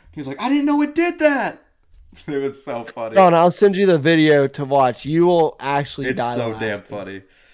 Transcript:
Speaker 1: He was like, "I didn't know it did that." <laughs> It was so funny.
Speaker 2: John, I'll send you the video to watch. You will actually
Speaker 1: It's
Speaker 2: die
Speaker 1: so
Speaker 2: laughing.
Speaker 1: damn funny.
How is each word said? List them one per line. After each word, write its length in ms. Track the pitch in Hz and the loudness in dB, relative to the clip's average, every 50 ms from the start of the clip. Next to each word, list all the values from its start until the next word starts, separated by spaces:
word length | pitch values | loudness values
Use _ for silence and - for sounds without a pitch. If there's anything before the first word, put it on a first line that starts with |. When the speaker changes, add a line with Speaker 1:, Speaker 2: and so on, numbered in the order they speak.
| _ _ | _ _
Speaker 1:
He 80 | _ 151 | _ -14
was 80 | 139 | -12
like, 140 | 135 139 - | -12 -8 -6
"I 80 | 226 262 | -4 -2
didn't 160 | 277 294 285 | -2 0 0
know 160 | 294 294 294 | 0 0 0
it 140 | 294 294 - | 0 -2 -2
did 240 | 330 339 349 349 349 | -2 -2 -2 0 0
that." 440 | 311 302 285 254 208 160 - - _ | 0 0 0 -2 -4 -6 -8 -12 _
<laughs> 600 | _ _ _ _ _ _ - - - - - - | _ _ _ _ _ _ -20 -20 -20 -20 -16 -12
It 100 | - 147 | -8 -6
was 260 | 139 139 135 - - - | -4 -4 -6 -8 -10 -12
so 180 | 147 123 117 110 | -12 -10 -10 -10
funny. 320 | - - 120 117 113 - | -12 -12 -12 -10 0 2
Speaker 2:
John, 180 | 190 190 175 170 | 4 4 6 6
I'll 180 | 165 170 175 | 4 4 2
send 240 | 170 - 208 202 190 | 4 4 2 2 4
you 80 | 185 202 | 2 2
the 140 | 185 175 151 | 2 2 2
video 480 | 131 156 165 160 156 156 147 143 139 | 2 2 2 4 4 4 4 4 2
to 180 | 139 139 - 143 | 0 -2 -8 -6
watch. 400 | 131 143 139 131 123 113 - - | -2 0 2 2 2 -2 -4 -6
You 200 | 135 156 165 175 | -2 0 2 2
will 280 | 180 180 170 160 147 - - | 4 4 2 2 0 -2 -6
actually 480 | 127 135 143 143 139 - - - 135 | -6 -4 -2 -2 -4 -6 -8 -8 -6
Speaker 1:
It's 100 | 127 131 | -6 -4
Speaker 2:
die 180 | - 120 120 123 | -4 -4 -4 -4
Speaker 1:
so 120 | 123 120 113 | -4 -6 -6
Speaker 2:
laughing. 180 | 107 110 113 | -6 -6 -6
Speaker 1:
damn 140 | 107 104 101 | -6 -6 -8
funny. 400 | 98 - 101 101 95 95 98 98 - _ _ _ _ _ | -10 -14 -14 -14 -14 -14 -16 -16 -18 _ _ _ _ _